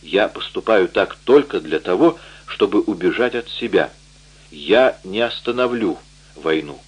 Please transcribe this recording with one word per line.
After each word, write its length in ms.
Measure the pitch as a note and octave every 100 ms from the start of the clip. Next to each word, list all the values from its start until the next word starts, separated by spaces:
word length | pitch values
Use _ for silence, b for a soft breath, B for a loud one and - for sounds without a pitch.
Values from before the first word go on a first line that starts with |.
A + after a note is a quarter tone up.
Я 240 | - F#2+ G#2
поступаю 600 | - - - F#2 G#2+ A2+
так 300 | A2 F#2+ - -
только 340 | C#3 C#3+ F#2+
для 200 | D#2 D#2
того, 400 | - F#2 E3 E3 B B B
чтобы 360 | - G2+ G2+
убежать 540 | E2+ F#2 F2+ E2 B2 A#2+
от 140 | -
себя. 400 | - A#2+ F#2 D2 - _ _ b b b
Я 460 | D2+ D2+ A2 B2+ -
не 180 | F#2+ G2+
остановлю 760 | A#2 - - A#2+ B2 A#2+ G#2 D2 - - b D2+
войну. 440 | D#2 D#2+ D2 C#2